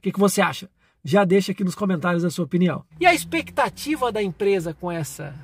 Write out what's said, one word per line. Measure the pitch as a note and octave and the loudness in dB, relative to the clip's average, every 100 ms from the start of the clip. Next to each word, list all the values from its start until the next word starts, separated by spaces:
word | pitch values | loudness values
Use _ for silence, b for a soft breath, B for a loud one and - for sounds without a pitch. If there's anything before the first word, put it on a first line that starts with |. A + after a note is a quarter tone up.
que | F#3+ | -4
que | F#3 | 2
você | G3+ - | 2 4
acha? | F3 C#3 - _ _ _ | 0 0 -12 _ _ _
Já | D3+ F#3+ | 0 2
deixa | G3 G3 F#3+ | 4 4 2
aqui | F#3 | -2
nos | F#3+ | -4
comentários | - G3+ F3+ F3 F3 | -2 -2 0 0 0
a | F3 | -2
sua | - E3 | -2 -2
opinião. | F3 F3+ D3 - - | 2 2 0 -10 2
E | |
a | F4 | 2
expectativa | F4 - E4 - - A#3+ - C#4 D#4 A#3+ | 2 0 -6 -4 -2 -2 -2 -6 -2 -2
da | G#3+ | -2
empresa | G3+ E3 G3+ G3 E3 | -4 -2 0 0 -2
com | D#3 F3+ | -8 -6
essa | E3+ D3 - C#3+ C#3 | -6 -8 -10 -14 -14